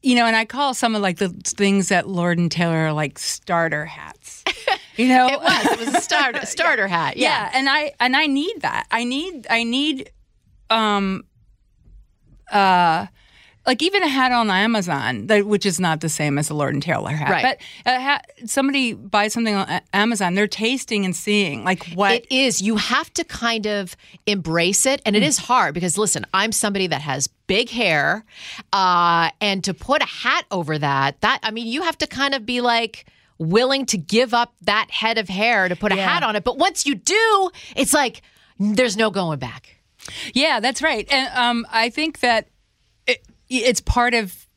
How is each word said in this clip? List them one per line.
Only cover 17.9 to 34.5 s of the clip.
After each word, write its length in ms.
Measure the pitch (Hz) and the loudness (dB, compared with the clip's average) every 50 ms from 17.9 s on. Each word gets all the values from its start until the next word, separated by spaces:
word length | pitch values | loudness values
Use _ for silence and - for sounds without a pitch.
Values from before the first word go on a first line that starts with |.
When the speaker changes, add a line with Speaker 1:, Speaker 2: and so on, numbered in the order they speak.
Speaker 1:
a 100 | 254 254 | -2 0
hat, 280 | 262 277 285 - - _ - - 240 | 0 -2 -2 -2 -4 _ -20 -18 -10
somebody 480 | 220 - 277 269 269 277 277 262 233 214 | -4 -2 0 0 0 0 0 0 -2 -4
buys 400 | - - 202 185 208 208 214 208 | -6 -10 0 0 2 2 2 0
something 220 | 233 233 220 208 | -2 0 0 0
on 140 | 196 190 - | 0 -2 -2
A-, 140 | 151 180 - _ - | -4 -6 -6 _ 0
Amazon, 400 | 196 208 226 240 190 196 175 175 | 0 2 2 2 0 0 0 2
they're 140 | 196 208 208 | 2 0 0
tasting 560 | - - 220 226 262 262 - - 226 208 196 | -2 -2 -2 -2 -2 -2 -4 -4 -2 -2 -2
and 100 | 185 175 | -2 -4
seeing, 480 | - - - 208 208 202 170 143 147 101 | -4 -2 0 0 2 2 0 -2 -4 -2
like, 240 | 180 190 185 - 175 170 | -2 -2 -2 -4 -10 -2
what 180 | 175 202 196 214 | 0 2 2 2
Speaker 2:
It 140 | 240 240 - | 0 -2 -2
is. 300 | 269 262 269 254 214 - | 0 2 2 2 2 0
You 160 | 185 208 226 | 0 0 0
have 360 | 214 - - 247 269 330 - _ | 0 0 0 -2 -2 -2 -2 _
to 80 | - 330 | -8 -8
kind 420 | _ - - - 233 226 220 202 214 | _ -8 -4 -2 -2 -2 -2 -2 -4
of 260 | 208 202 196 180 - _ _ - - - _ | -4 -4 -4 -8 -12 _ _ -20 -20 -8 _
embrace 580 | - 202 196 160 165 160 170 170 180 202 - - | -2 -2 -2 -2 -2 0 2 2 2 2 2 2
it. 160 | 262 269 277 - | 0 0 0 -2
And 80 | 220 202 | 0 2
it 80 | 208 233 | 2 2
Speaker 1:
Mm. 40 | |
Speaker 2:
is 120 | 302 294 - | 2 0 -2
hard 360 | - - 240 254 202 151 147 | 0 2 2 2 2 2 0
because, 220 | 170 170 180 - | -2 -4 -2 -2
listen, 300 | 196 214 202 - 147 104 - - | -2 0 -2 -2 -4 -4 -2 -2
I'm 160 | 190 202 226 | 0 0 0
somebody 380 | 214 - - 208 202 196 190 180 | -2 -2 -2 0 0 0 -2 -2
that 140 | 160 131 151 | -2 -4 -4
has 260 | 151 135 135 139 - _ _ _ | -4 -4 -4 -4 -6 _ _ _
big 240 | - 180 208 262 240 | -2 0 0 0 -2
hair, 540 | 233 233 233 185 160 147 139 147 175 214 220 _ - - - - - - - _ - | -2 -2 0 2 2 2 2 2 0 -2 -6 _ -20 -20 -18 -16 -16 -16 -8 _ 0
uh, 580 | 202 190 185 180 175 175 170 170 170 165 160 - _ | 2 4 4 4 4 4 4 4 2 2 0 -2 _
and 220 | 220 208 196 196 170 | -2 -2 -2 -2 -4
to 100 | 196 185 | -6 -6
put 300 | - - - 269 302 262 | -6 -2 -2 0 0 0
a 40 | |
hat 380 | - - - - 247 277 349 - _ | -2 -6 -6 -2 0 0 0 -2 _
over 260 | 208 185 165 139 156 151 | -6 -6 -4 -4 -4 -2
that, 420 | 151 143 139 135 135 139 139 _ | 0 0 2 2 0 0 0 _
that, 180 | - 214 262 - - | 0 0 0 0 -2
I 80 | 220 214 | -6 -6
mean, 160 | 226 240 226 | -4 -8 -6
you 140 | 233 285 370 | -4 -2 -2
have 140 | 330 311 _ | -4 -2 _
to 80 | 311 294 | -6 -6
kind 260 | - 247 277 277 277 | -2 -4 -2 -2 -2
of 100 | 269 214 | -4 -4
be, 160 | 214 247 247 | -4 -4 0
like, 460 | 240 247 233 226 233 226 - - - - _ _ _ _ _ _ | 0 2 2 2 0 -2 -8 -14 -20 -20 _ _ _ _ _ _
willing 480 | 165 160 175 220 247 254 277 277 269 | -4 2 4 4 4 4 2 0 0
to 100 | - - 196 | -2 -4 -6
give 360 | 147 - 196 226 254 240 233 | -4 0 2 2 2 4 2
up 200 | 240 240 233 | 0 0 0